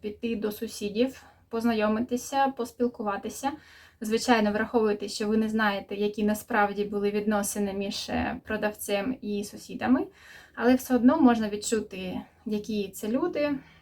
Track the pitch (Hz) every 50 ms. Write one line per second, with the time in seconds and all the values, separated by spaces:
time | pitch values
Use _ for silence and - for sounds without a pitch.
0 | - 208 208 - - 233 226 208 214 214 208 - 233 214 - - 208 202 190 214
1 | 247 262 262 - - - - _ _ _ - 226 226 233 233 214 208 214 220 220
2 | 247 - 247 247 - - 277 277 269 269 262 - 240 247 - - 247 240 - -
3 | 220 208 196 202 - 214 - - - 269 311 302 - - - - - - _ -
4 | 226 214 220 226 - - 240 220 214 208 208 214 220 - - 233 220 214 208 208
5 | 208 202 - - 220 208 220 220 220 214 214 220 220 208 202 196 196 - 202 196
6 | 208 208 208 - 208 208 214 214 - - 240 214 208 202 202 202 202 202 208 208
7 | 202 202 202 214 202 214 214 202 202 - - 208 202 196 190 196 196 202 208 -
8 | - - - - - - - - - - 220 208 214 208 208 - - - 202 196
9 | 196 - - - - 208 208 202 202 - - 208 - - 277 - 220 220 254 311
10 | 392 392 - - - - - - - - - - 226 240 262 254 - - 254 240
11 | 220 254 302 330 285 247 233 220 220 208 208 208 208 - 233 214 208 - - 185
12 | 185 185 - 247 - - _ _ - 226 214 208 208 - 214 208 196 190 - -
13 | - 214 226 269 330 359 349 294 294 294 285 277 - - - -